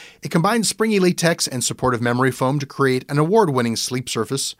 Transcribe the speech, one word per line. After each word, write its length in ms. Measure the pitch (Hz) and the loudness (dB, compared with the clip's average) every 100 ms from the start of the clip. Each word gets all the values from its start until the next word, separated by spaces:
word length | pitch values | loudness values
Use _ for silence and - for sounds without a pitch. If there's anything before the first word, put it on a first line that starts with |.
| - - | -20 -14
It 80 | 151 | -2
combines 400 | 180 180 233 208 | 0 2 2 0
springy 300 | - 220 208 | -2 0 2
latex 480 | 180 180 170 170 - | 2 2 0 0 -4
and 160 | 127 | -4
supportive 360 | - - 127 120 | -4 -2 0 0
memory 300 | 120 120 131 | 0 2 0
foam 300 | 123 131 143 | 0 -2 -2
to 80 | 135 | -4
create 380 | - 139 127 - | 0 0 0 -2
an 80 | 143 | 0
award-winning 580 | 156 220 190 127 117 110 | 2 4 4 2 0 -2
sleep 320 | - 127 - | -4 -6 -6
surface 480 | - 107 135 - | -4 -4 -4 -6